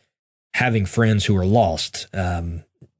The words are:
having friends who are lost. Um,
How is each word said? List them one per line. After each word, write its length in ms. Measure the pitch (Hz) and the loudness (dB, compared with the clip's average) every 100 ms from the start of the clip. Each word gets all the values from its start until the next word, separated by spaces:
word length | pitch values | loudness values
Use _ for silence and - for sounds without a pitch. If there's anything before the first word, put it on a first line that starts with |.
| _ _ _ _ _ - | _ _ _ _ _ -2
having 320 | 123 113 92 | 0 0 0
friends 380 | - 113 104 101 | 2 2 2 2
who 120 | 95 | 2
are 80 | 92 | 4
lost. 600 | 113 92 80 - - - 98 | 4 2 0 -6 -10 -8 -6
Um, 480 | 90 87 85 85 - _ - | -4 -4 -6 -10 -14 _ -20